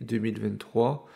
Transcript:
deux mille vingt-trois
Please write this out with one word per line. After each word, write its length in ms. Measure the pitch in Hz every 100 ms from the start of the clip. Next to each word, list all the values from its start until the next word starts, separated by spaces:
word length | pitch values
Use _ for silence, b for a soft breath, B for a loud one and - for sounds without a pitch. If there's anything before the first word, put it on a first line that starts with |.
deux 160 | 110 113
mille 220 | 110 104
vingt-trois 680 | 107 104 - 117 120 147 -